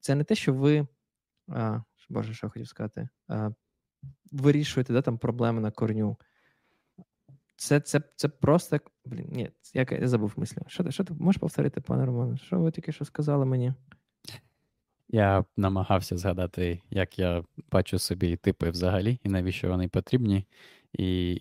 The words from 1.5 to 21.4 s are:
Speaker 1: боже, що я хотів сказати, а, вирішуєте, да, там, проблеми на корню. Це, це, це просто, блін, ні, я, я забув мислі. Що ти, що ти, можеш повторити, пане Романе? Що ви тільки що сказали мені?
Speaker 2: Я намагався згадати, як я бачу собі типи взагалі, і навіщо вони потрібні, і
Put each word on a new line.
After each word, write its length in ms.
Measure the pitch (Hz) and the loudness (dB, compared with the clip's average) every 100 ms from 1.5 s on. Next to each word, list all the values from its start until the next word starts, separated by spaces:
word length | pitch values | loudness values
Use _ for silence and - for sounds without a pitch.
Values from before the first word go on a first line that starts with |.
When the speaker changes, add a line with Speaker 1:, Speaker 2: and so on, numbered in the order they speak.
| - 110 113 - _ _ | -4 -2 -2 -8 _ _
Speaker 1:
боже, 260 | 117 110 | -6 -6
що 120 | 113 104 | -8 -10
я 40 | |
хотів 180 | - 120 | -10 -14
сказати, 400 | - 107 - 123 - - | -10 -10 -8 -12 -12 -6
а, 220 | 110 107 110 _ _ _ _ 139 - - | -4 -4 -6 _ _ _ _ -20 -20 -12
вирішуєте, 600 | 143 143 147 147 - 123 | 0 2 2 0 -2 0
да, 100 | 120 | 0
там, 160 | 127 113 | 0 -2
проблеми 420 | 117 120 117 113 | -4 0 0 0
на 100 | 107 | -4
корню. 460 | - 113 110 104 - _ _ _ _ _ _ _ - - _ _ - _ _ | -2 -2 0 -2 -4 _ _ _ _ _ _ _ -20 -20 _ _ -20 _ _
Це, 240 | - 147 | 2 2
це, 200 | - 147 - - | 2 -2 -2 -4
це 120 | 147 | -4
просто, 500 | - - 170 - 147 - _ | 0 4 4 4 -4 -4 _
блін, 240 | 127 117 - | -14 -12 -8
ні, 180 | 123 107 - - | -6 -8 -10 -6
я, 120 | - 131 | -2 -2
я 180 | - 123 | 0 2
забув 240 | 120 104 - | 2 0 -4
мислі. 260 | - - - | -8 -8 -10
Що 180 | - | -4
ти, 60 | 180 | -4
що 120 | 135 | -2
ти, 100 | 190 | -6
можеш 260 | 151 170 196 | 0 2 2
повторити, 400 | - - 139 139 | 0 0 -2 -2
пане 260 | - 127 131 | -4 -2 0
Романе? 300 | 120 120 123 | 0 -2 -4
Що 220 | - 185 | -4 0
ви 100 | 165 | 0
тільки 220 | 160 160 | -2 -10
що 120 | 151 | -8
сказали 400 | 147 - 147 143 131 | -8 -4 0 2 2
мені? 260 | 127 123 131 _ - _ _ - - _ _ _ _ _ _ _ | 2 0 -4 _ -20 _ _ -18 -18 _ _ _ _ _ _ _
Speaker 2:
Я 360 | 113 101 98 92 - | 4 6 4 2 0
намагався 600 | 98 95 92 98 92 90 | 0 0 2 2 2 -2
згадати, 640 | 95 90 90 - 90 87 - | -2 -2 -4 -2 -2 -2 -4
як 280 | 95 90 - | -2 -2 0
я 260 | 90 87 82 - - | 0 0 -4 -16 0
бачу 260 | 95 92 90 | 0 2 -2
собі 380 | - 90 90 85 | -2 0 0 2
типи 340 | - - 85 | 0 0 -2
взагалі, 500 | 85 90 95 104 123 | 0 0 2 0 0
і 40 | 101 | 0
навіщо 400 | 95 90 - 92 | 0 0 -2 -2
вони 200 | 92 90 | 0 0
потрібні, 580 | 98 - 127 113 98 - _ - - _ | -2 2 2 4 2 0 _ -20 -20 _
і 460 | - 92 92 90 87 | -2 0 2 0 -2